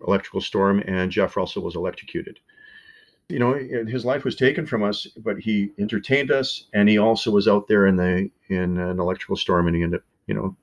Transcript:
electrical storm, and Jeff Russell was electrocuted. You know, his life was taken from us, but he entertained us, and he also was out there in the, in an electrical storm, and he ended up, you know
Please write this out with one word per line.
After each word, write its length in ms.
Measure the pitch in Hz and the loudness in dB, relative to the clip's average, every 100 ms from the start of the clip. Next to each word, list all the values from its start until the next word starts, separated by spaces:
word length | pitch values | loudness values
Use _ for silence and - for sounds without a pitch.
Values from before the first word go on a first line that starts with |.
| - | -2
electrical 340 | 98 - 98 | -2 -2 -8
storm, 420 | - 101 98 101 - | -4 0 2 2 0
and 260 | 92 92 | -2 0
Jeff 240 | 95 92 - | 0 0 0
Russell 260 | 90 101 | -4 -4
was 140 | 85 85 | -6 -4
electrocuted. 640 | 90 - - 85 - - _ _ - - - - _ _ - | -6 -8 -8 -8 -8 -14 _ _ -20 -20 -20 -20 _ _ -6
You 100 | 127 | 0
know, 160 | 120 | 0
his 500 | 139 131 123 110 127 | 0 -4 -6 -4 -4
life 200 | 123 135 | -2 -2
was 120 | 135 - | -4 0
taken 300 | - 151 156 | 2 2 -2
from 160 | 110 | -2
us, 240 | 104 104 - - | -2 -2 -8 -10
but 200 | 107 98 | -6 -4
he 320 | 110 104 101 - | -2 0 0 -2
entertained 520 | 104 107 - 139 139 | -4 -4 0 0 2
us, 360 | 135 - - - | 0 -2 -6 -4
and 140 | 104 101 | 2 4
he 100 | 107 | 6
also 320 | 107 113 - | 4 2 2
was 160 | 104 104 | 2 4
out 220 | 101 - | 2 4
there 180 | 104 98 | 4 4
in 100 | 92 | 4
the, 340 | 90 90 98 - - | 2 0 -2 -8 -4
in 300 | 95 90 90 | -2 0 -2
an 220 | 90 90 | -2 -2
electrical 360 | 87 92 - 98 | -2 -4 -4 -4
storm, 300 | - 87 85 | 0 2 2
and 100 | 85 | 2
he 60 | |
ended 180 | 85 85 | 0 -2
up, 60 | - _ - | -6 _ -6
you 80 | |
know 220 | - 95 95 | -4 -4 -8